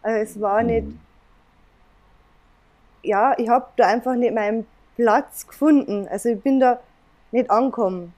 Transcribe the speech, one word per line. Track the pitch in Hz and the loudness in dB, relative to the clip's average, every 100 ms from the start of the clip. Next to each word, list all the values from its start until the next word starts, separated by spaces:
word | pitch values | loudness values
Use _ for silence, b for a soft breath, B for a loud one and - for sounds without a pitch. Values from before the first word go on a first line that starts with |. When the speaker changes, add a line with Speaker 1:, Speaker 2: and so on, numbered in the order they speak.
Speaker 1:
Also, | 208 220 | -2 -2
es | 220 214 | -4 -4
war | 208 202 | -2 0
Speaker 2:
Mhm. | 233 | 0
Speaker 1:
nicht, | 226 214 - _ _ _ _ _ _ _ _ _ _ _ _ _ _ _ _ _ _ _ _ | -2 -4 -16 _ _ _ _ _ _ _ _ _ _ _ _ _ _ _ _ _ _ _ _
ja, | - 196 240 269 | -4 0 2 0
ich | 226 | 2
hab | 254 262 - | 0 0 0
da | 196 | 2
einfach | 226 247 247 | 2 -2 -2
nicht | 240 | 0
meinen | 226 208 226 214 _ _ - | 0 -2 -4 -8 _ _ -2
Platz | 233 220 285 - - | 2 2 0 -14 -20
gefunden. | - 294 294 - 202 196 | -2 2 2 2 -6 -6
Also, | 196 233 | -4 -4
ich | 233 | -2
bin | 277 269 | 0 2
da | 254 247 - _ _ _ _ | 2 2 -6 _ _ _ _
nicht | 240 247 | -4 2
angekommen. | 214 262 233 196 185 175 | 2 0 0 -2 -4 -10